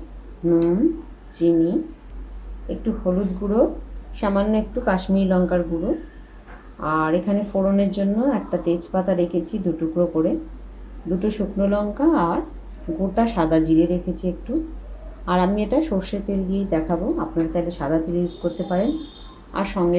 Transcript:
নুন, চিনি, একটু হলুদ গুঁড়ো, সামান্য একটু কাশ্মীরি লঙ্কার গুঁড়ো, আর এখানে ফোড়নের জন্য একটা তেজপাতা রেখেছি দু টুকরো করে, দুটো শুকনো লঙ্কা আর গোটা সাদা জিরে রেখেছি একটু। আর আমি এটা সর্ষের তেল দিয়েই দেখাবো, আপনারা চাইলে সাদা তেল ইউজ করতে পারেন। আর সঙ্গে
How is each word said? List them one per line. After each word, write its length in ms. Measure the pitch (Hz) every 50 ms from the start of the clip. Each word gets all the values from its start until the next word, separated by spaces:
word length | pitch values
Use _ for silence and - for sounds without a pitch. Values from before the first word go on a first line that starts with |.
| - - - - - - - - - 170
নুন, 280 | 170 165 170 170 175 196 262 339 330 - - - - - - - -
চিনি, 380 | - 170 170 170 165 165 170 196 - - - - - - - - - - - - - - - - - - - 190
একটু 160 | - - 226 208 -
হলুদ 300 | - 185 180 185 202 185 180 -
গুঁড়ো, 220 | 208 202 202 226 294 320 - - - - - - - - - -
সামান্য 340 | - 202 196 196 202 214 214 214 214
একটু 160 | - - 247 240 -
কাশ্মীরি 380 | 190 185 - - 190 190 196 185 185
লঙ্কার 280 | 185 180 175 180 180 175 170
গুঁড়ো, 220 | 170 165 170 220 320 - - - - - - - - - - - - - - - - - 147 151 156
আর 160 | 160 156 156 160 180
এখানে 220 | 180 202 196 202 214 -
ফোড়নের 400 | - 196 190 196 196 196 202 190 190 202
জন্য 200 | 196 196 202 220 247 285 262 202
একটা 180 | - - - 170 -
তেজপাতা 460 | 170 170 170 - - - 185 185 190 190 175
রেখেছি 320 | 175 175 - 180 160 - - 208 185
দু 60 | 180 160 -
টুকরো 260 | 160 160 - 175 175 170 -
করে, 160 | 160 156 - - 160 - - - - - - - - - - - - - 165
দুটো 180 | 180 185 190 214 202 -
শুকনো 280 | 202 - - 196 196 196 202
লঙ্কা 340 | 208 208 208 208 - 277 330 330 240 175 170
আর 120 | 180 302 - - - - - - - - - - 165 160
গোটা 260 | 185 196 190 - 226 226 -
সাদা 240 | 185 165 156 165 160 156
জিরে 200 | 156 160 160 170 180 180
রেখেছি 320 | 175 - - 175 - - 180 175
একটু। 200 | - - - 247 320 320 - - - - - - - - - - - - -
আর 60 | 180 180 185
আমি 120 | 190 202 214 214
এটা 120 | 202 240 285 320 -
সর্ষের 320 | 208 190 185 - - 202 196 -
তেল 140 | 202 196 190 180
দিয়েই 180 | 190 196 202 190 -
দেখাবো, 320 | 156 160 165 175 165 185 247 330 339 170
আপনারা 260 | - - 165 165 160 -
চাইলে 180 | 175 170 175 175 -
সাদা 180 | 151 139 160 160 160
তেল 120 | 170 175 175
ইউজ 140 | 175 175 - - -
করতে 200 | 170 165 - 180 190
পারেন। 220 | 185 180 202 262 320 311 - - - - - - - - - - - -
আর 80 | 202 196 -
সঙ্গে 220 | 196 175 175 175